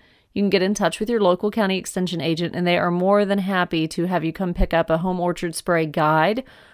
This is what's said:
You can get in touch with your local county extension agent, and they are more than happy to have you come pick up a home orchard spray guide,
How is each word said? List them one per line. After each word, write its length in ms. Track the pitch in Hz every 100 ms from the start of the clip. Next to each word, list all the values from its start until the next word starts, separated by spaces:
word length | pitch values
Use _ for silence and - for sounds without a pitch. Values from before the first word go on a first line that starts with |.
| _ _ _
You 100 | -
can 80 | 202
get 100 | 190
in 140 | 185 208
touch 240 | 185 -
with 100 | 214
your 100 | 233
local 300 | 196 180 208
county 300 | 220 196 190
extension 420 | - - 180 170
agent, 340 | 147 160 175 -
and 120 | 175
they 100 | 175
are 140 | 175
more 340 | 175 185 202 202
than 140 | 202
happy 480 | 190 190 175 170 156
to 180 | - 170
have 180 | 180
you 80 | 160
come 220 | 160 185
pick 180 | 175 180
up 200 | 165 165
a 80 | 165
home 200 | 185 180
orchard 360 | 175 175 175 160
spray 320 | - 170 160
guide, 560 | 147 151 156 165 220 - - -